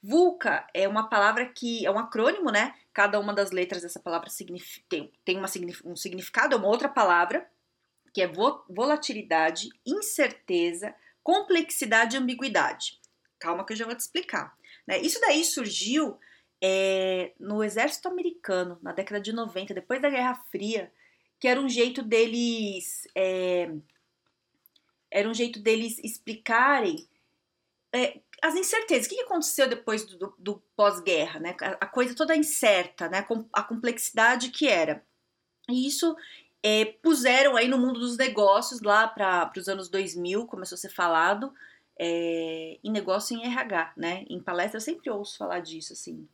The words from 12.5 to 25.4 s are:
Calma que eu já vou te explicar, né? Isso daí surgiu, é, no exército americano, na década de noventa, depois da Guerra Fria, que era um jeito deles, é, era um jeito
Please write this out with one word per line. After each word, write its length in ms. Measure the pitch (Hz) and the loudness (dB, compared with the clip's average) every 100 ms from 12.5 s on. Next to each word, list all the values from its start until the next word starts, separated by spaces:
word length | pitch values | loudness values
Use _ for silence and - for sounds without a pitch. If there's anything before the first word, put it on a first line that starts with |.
| 190 127 - - - _ _ _ _ | 0 0 -2 -10 -12 _ _ _ _
Calma 260 | 165 175 | -6 -6
que 100 | 196 | -6
eu 20 | 220 | -8
já 80 | |
vou 100 | 226 | -8
te 60 | 240 | -8
explicar, 560 | - 330 359 196 - _ _ - - | -6 -6 -6 -6 -8 _ _ -20 -6
né? 120 | 185 | -2
Isso 220 | 330 453 | -2 0
daí 240 | 453 302 | 2 4
surgiu, 720 | 330 - 214 - 202 277 285 - _ _ _ _ | 2 -2 -4 -4 0 0 0 -6 _ _ _ _
é, 680 | 190 190 190 190 190 185 180 _ | 0 2 2 2 0 -2 -4 _
no 240 | 190 208 | -6 -2
exército 460 | 214 202 285 - 359 | -2 0 -2 -2 -6
americano, 680 | 359 359 339 - 185 180 175 | -4 -4 -6 -4 -2 -2 -8
na 100 | 175 | -10
década 280 | 170 190 208 | -8 -6 -6
de 140 | 202 | -6
noventa, 400 | 226 226 190 196 | -6 -6 -8 -8
depois 260 | 185 - 254 | -10 -6 -2
da 80 | 285 | 0
Guerra 260 | 269 247 247 - | 0 0 -2 -8
Fria, 400 | - 208 220 180 _ _ _ _ _ | -6 -4 -4 -6 _ _ _ _ _
que 80 | 254 | 2
era 140 | 247 | 2
um 80 | 277 | 0
jeito 340 | 240 240 254 | 2 0 0
deles, 1040 | 220 226 233 233 240 226 208 190 - - - | 0 4 4 2 0 -2 -4 -6 -10 -12 -8
é, 560 | - 185 185 180 180 170 156 151 _ _ _ _ _ _ _ _ _ _ _ _ | -2 0 0 0 0 -2 -6 -14 _ _ _ _ _ _ _ _ _ _ _ _
era 180 | 196 208 | -2 0
um 60 | |
jeito 260 | 226 | -2